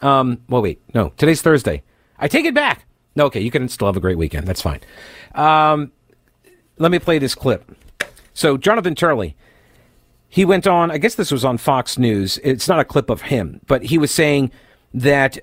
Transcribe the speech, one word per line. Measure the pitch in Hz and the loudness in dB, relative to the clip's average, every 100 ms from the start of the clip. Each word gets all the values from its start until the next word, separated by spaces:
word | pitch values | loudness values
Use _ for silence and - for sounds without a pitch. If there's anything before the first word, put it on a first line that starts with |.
Um, | 139 135 127 120 - | 2 4 2 -2 -2
well, | 123 | 0
wait, | 101 73 _ | 0 -4 _
no, | 120 85 - | -2 -2 2
today's | 147 156 | 2 2
Thursday. | 160 151 - 73 - _ _ - | 2 0 0 -6 -10 _ _ -8
I | 147 | -2
take | 294 330 | -2 0
it | |
back. | 277 285 151 _ _ _ - | 0 -2 -4 _ _ _ 0
No, | 143 | 0
okay, | 110 | 0
you | 110 | -4
can | 139 127 | -2 -4
still | - 101 | -2 -2
have | 92 | 0
a | |
great | 90 87 | -2 -2
weekend. | 80 78 85 | -2 -4 -6
That's | 90 | -6
fine. | - 69 - - - - - | -6 -8 -12 -20 -20 -20 -12
Um, | - 151 156 156 151 147 _ _ _ _ _ _ _ _ - | -2 2 2 2 0 -4 _ _ _ _ _ _ _ _ -4
let | 165 | 0
me | 175 | 0
play | - 160 | 0 0
this | 135 | 0
clip. | - 135 104 - - - - - - _ | -2 -2 -2 -6 -20 -20 -12 -12 -12 _
So | - 165 139 | -2 0 2
Jonathan | 190 226 180 151 | 2 0 -2 0
Turley, | 170 135 90 - _ _ _ _ _ _ _ _ _ | 0 0 -4 -10 _ _ _ _ _ _ _ _ _
he | - | 2
went | 185 190 196 | 4 4 4
on, | 175 170 | 2 2
I | 151 | 0
guess | - | -2
this | - - | -2 -2
was | 135 | 0
on | 131 120 | 0 0
Fox | - 135 - - | 0 -2 -2 -2
News. | 123 104 95 - | 0 0 -2 -2
It's | 143 131 - | -2 -2 0
not | 170 | 0
a | |
clip | 131 143 120 | 0 -2 -2
of | 107 | -4
him, | - 131 82 - - | -4 -4 -4 -10 -2
but | 131 | -2
he | 104 160 | 0 0
was | 147 | 0
saying | - 151 143 131 - _ _ _ | 2 2 2 -2 -6 _ _ _
that, | 135 127 139 135 - | -2 2 2 2 -2